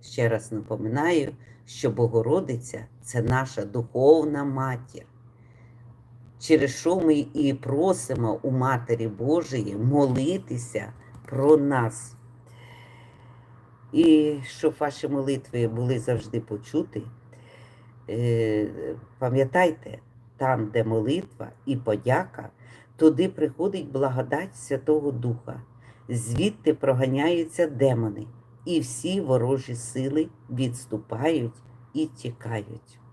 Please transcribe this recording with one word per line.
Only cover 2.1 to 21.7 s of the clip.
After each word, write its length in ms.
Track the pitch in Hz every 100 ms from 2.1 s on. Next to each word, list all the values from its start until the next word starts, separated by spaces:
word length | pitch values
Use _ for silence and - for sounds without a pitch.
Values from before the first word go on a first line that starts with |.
| 117 113 165 156 120 - 117 113 - -
це 120 | 123
наша 440 | 113 131 131 - 101
духовна 800 | 107 120 123 135 160 151 147
матір, 600 | 143 135 131 127 - - - - - - - - - - - - - - - -
через 320 | - 156 139 -
що 240 | 165 185
ми 260 | 165 147 139
і 200 | - 143
просимо 880 | 131 - 139 185 185 - 131 113 -
у 100 | -
Матері 560 | 127 127 127 120 117 113
Божої 680 | 101 120 165 160 131 101 101
молитися 1160 | 117 143 139 127 139 185 - 127 - 107 101 - - - -
про 320 | 123 139 156
нас. 580 | 143 135 113 - - - - - - - - - - - - - - - - - - - -
І 440 | - 170 156 151 147
щоб 300 | 127 - 156 147
ваші 280 | 147 139 151
молитви 600 | 139 139 135 - 120 117
були 320 | 113 123 127
завжди 400 | 120 117 - 117
почуті, 640 | - 104 - 151 - - - - - - - - - - - - -
е, 580 | 110 120 117 110 107 104 - - - - -
пам'ятайте, 800 | 127 127 131 180 180 160 - - - - - -
там, 320 | 135 123 107
де 100 | 113
молитва 680 | 110 113 110 160 - - 107 -
і 120 | -